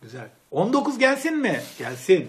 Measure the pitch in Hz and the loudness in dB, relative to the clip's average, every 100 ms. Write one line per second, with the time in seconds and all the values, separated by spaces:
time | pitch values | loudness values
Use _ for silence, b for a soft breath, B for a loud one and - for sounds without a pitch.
0 | 110 127 110 _ _ 135 196 277 302 254 | -16 -16 -16 _ _ -2 2 2 0 2
1 | 262 269 320 320 247 190 - - 123 127 | 2 2 -2 0 0 -2 -4 -10 -10 -10
2 | - 185 | 4 4